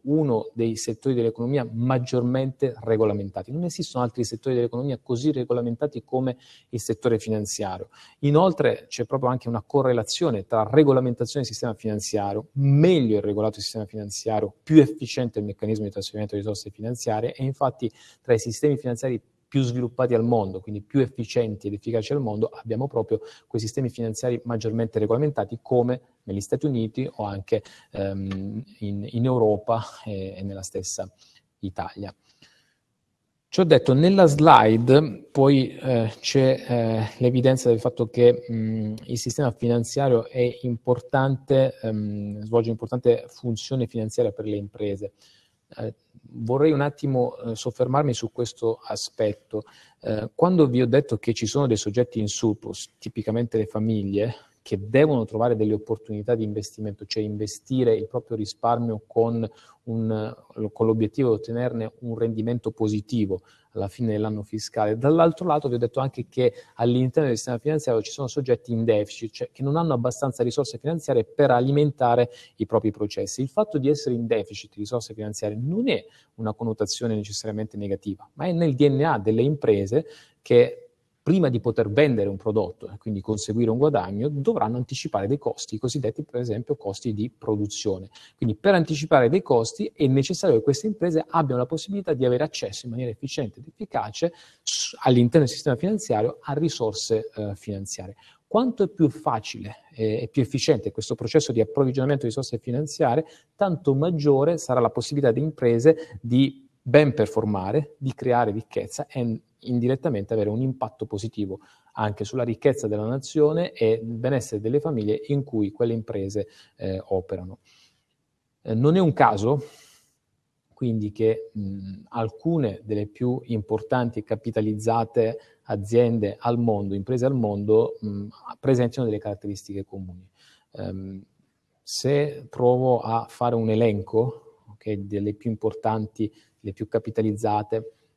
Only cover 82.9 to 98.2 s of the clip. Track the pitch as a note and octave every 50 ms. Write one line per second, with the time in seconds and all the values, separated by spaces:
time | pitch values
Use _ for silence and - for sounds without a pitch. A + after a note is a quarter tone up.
82.9 | G2+ - - A2+ G#2 F#2+ - - G#2+ G2+ - - G#2 A#2 A#2+ G#2+ A2+ B2 C#3+ D#3
83.9 | C#3 G2+ F2+ F#2+ G2+ G#2 B2 D3+ D3 C#3+ C#3 A3+ A3+ E3 A2 G#2+ A#2+ B2 B2+ -
84.9 | C3+ - - - - G2 G2 G#2 C#3+ C#3+ - A#2 - - - - A2+ G#2+ - B2
85.9 | - D3 C3 A#2+ - - D3+ _ - B2 B2 A#2+ G#2 A#2+ A#2+ - C#3+ - - G2+
86.9 | G2+ - - A#2+ G#2 G#2 A2 A#2+ _ _ - A2+ G#2+ G#2 G#2 G#2 - - - G#2+
87.9 | F#2+ F#2 F#2+ - _ - - - _ - C3 A2+ G#2 - - G3+ G3 F3 D#3 -
88.9 | D#3 C#3 D#3 - D#3 C3+ A#2+ A#2 D#3+ G3 - - C3 A#2 A2+ - - - - -
89.9 | _ - D3+ C3 C3 C#3 C3+ - F3+ - G3+ F3 B2 A2+ - - C3+ - - A3
90.9 | G#3 - F3 F3 D#3 D#3+ - - - E3 D#3 C3 B2 B2 B2 - E3 D#3 - G3
91.9 | G3 G3+ F#3 E3+ D3 B2 C3 B2 B2 B2+ D3+ D#3 - - A#2+ G2 G2+ - - B2
92.9 | A2+ B2 B2+ A#2+ A2 - C#3+ C3 - D#3 C3 G2+ - - C3+ E3 _ - G#3+ -
93.9 | - A#2+ A2 A2 - - E3+ F3 - - - - _ _ - - - - - -
94.9 | - - - C3 B2+ B2 A#2+ A#2 - D#3+ C#3 A#2+ - - - C#3+ B2 - E3+ G3
95.9 | A3 F#3+ - - A#2 G#2+ A2 B2 - - - - - D3+ E3+ D#3 - - A#2+ A2
96.9 | G#2 - - - A2+ A2 A2 - - A2 G#2 G2+ G2 - - G#2+ G2+ G2 G2 -
97.9 | - - F#2+ G2 G#2 _